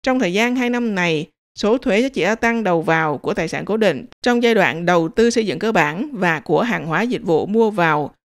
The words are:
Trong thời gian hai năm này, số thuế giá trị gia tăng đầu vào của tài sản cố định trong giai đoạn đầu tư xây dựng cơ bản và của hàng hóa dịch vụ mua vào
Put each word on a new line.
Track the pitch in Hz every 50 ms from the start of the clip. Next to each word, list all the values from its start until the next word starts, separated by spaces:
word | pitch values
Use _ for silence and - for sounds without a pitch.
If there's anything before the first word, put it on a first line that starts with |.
| -
Trong | 262 254 254
thời | 233 175 175
gian | 202 226 247 247
hai | 262 247 240
năm | 247 240 240 226 202
này, | 190 175 170 160 151 160 - _ _ _ _ _ -
số | - 202 226
thuế | 269 - 262 190 208
giá | 254 269
trị | - -
gia | - 175 220
tăng | 226 - 233 233 233 214
đầu | 190 175 165
vào | 156 160 160 165 160 151 147
của | - - 147 -
tài | - 165
sản | 160 - 143 156
cố | - 196
định | 220 220 190 151 127 - - - _
trong | - 247 240 240 240
giai | 233 226
đoạn | 208 175 131 127 165 175
đầu | 170 180 170 165 165
tư | - - 226 240
xây | 233 240 220
dựng | 190 131 156
cơ | 196 226
bản | 226 180 156 147 151 185 277 302
và | 277 185 180 175 160 147
của | - - 151 151
hàng | 214 240 208 - -
hóa | 165 156 165
dịch | 220 247 233 160 -
vụ | 185 165 143 107
mua | 160 202 226 226 214
vào | 208 190 170 165 151 151 147 - _ _